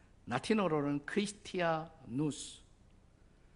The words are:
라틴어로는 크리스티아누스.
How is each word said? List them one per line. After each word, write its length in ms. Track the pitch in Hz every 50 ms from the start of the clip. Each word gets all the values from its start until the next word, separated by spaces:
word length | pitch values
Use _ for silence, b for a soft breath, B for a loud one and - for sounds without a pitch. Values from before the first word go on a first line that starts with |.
| b b b b -
라틴어로는 800 | - 117 123 - - 220 220 202 175 156 151 143 143 143 143 147
크리스티아누스. 1600 | - - - 208 202 - - - - - 185 175 165 160 160 156 165 - - - - 113 131 156 151 127 - - - - - - - - - - - - - - - - - - b b b b b b